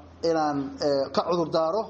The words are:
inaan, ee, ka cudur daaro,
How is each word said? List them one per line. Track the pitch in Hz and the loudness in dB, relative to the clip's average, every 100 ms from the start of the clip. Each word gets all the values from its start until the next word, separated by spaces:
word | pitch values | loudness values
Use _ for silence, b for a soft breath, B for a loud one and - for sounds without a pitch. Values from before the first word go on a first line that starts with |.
| - - | -20 -4
inaan, | 170 160 151 143 135 - | 0 2 0 -2 -4 -2
ee, | 151 139 135 | 0 2 2
ka | - | 0
cudur | 165 175 156 | 0 0 0
daaro, | 160 160 202 220 | 0 0 0 -4